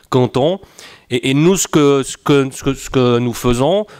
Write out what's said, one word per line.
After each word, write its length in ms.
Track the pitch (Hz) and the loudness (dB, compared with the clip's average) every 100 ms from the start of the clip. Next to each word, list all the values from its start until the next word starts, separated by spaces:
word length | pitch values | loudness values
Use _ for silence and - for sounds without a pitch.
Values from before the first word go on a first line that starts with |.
| - | -4
canton. 520 | 127 123 127 147 196 - - - - - | 0 0 0 -2 -2 -10 -20 -20 -20 -8
Et, 200 | 123 135 | -4 -2
et 40 | |
nous, 220 | 139 165 190 | 2 2 2
ce 120 | - | 0
que, 340 | 165 143 139 | 2 4 2
ce 140 | 131 - | -2 -6
que, 320 | - 143 135 | 0 0 0
ce 120 | - | -4
que, 120 | 139 | -6
ce 140 | 131 - | -6 -4
que 300 | 135 123 120 | 0 2 0
nous 160 | 120 | -2
faisons, 520 | 113 123 123 139 196 208 - | -4 -2 0 0 -2 -4 -12